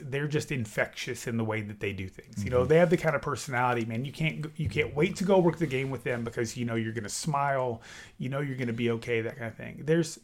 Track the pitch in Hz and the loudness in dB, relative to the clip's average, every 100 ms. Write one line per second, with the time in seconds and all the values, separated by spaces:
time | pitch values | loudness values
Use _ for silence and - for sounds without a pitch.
0 | 143 139 147 147 - 143 107 - 120 - | -6 -4 0 0 0 -2 -2 -2 -2 -2
1 | - 117 - 113 110 110 104 104 104 95 | -8 -6 -2 0 0 -2 -4 -4 -4 -4
2 | 95 - - - 101 123 127 160 175 170 | -6 -10 -12 -6 2 2 6 8 8 6
3 | 160 143 147 123 - 123 123 120 113 113 | 2 0 -2 -4 -2 0 2 2 0 -2
4 | 139 - 160 151 151 - 151 147 156 139 | -4 -2 -2 -2 -6 -4 -2 0 0 2
5 | 185 - 185 190 175 160 156 131 135 127 | 0 2 4 6 6 2 0 0 -2 -4
6 | 139 123 117 - 113 127 120 113 113 110 | -2 -2 -2 -2 -2 -2 -2 -2 -2 -4
7 | 104 - 165 143 143 139 127 117 - - | -6 -4 -2 0 2 0 0 -4 -10 -18
8 | - - 127 139 147 127 120 117 117 117 | -18 -8 -4 -2 -2 -2 -2 0 0 0
9 | 113 117 113 - 113 - 113 - 139 165 | 0 0 0 -6 -10 -10 -12 -6 2 2
10 | 160 - | 2 -4